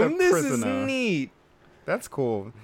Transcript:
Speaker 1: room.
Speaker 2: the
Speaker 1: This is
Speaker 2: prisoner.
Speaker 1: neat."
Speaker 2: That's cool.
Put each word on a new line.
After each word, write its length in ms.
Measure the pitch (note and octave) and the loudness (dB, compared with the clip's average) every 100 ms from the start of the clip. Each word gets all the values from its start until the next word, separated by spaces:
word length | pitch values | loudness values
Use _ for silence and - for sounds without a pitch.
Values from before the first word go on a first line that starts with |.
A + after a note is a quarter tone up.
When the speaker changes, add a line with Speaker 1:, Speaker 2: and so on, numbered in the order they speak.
| D#3+ | 6
Speaker 1:
room. 20 | |
Speaker 2:
the 40 | F4 | 4
Speaker 1:
This 180 | F4+ E4+ | 4 4
is 60 | C#4+ A#3+ | 2 0
Speaker 2:
prisoner. 240 | A3+ C4 C4+ | -2 -2 -2
Speaker 1:
neat." 460 | C4 A#3 D#3+ C3 _ _ _ _ _ - | -2 0 0 -4 _ _ _ _ _ -6
Speaker 2:
That's 220 | G#3+ - | -6 -6
cool. 460 | - B2 G#2+ G2+ G#2+ | -4 -2 -4 -6 -12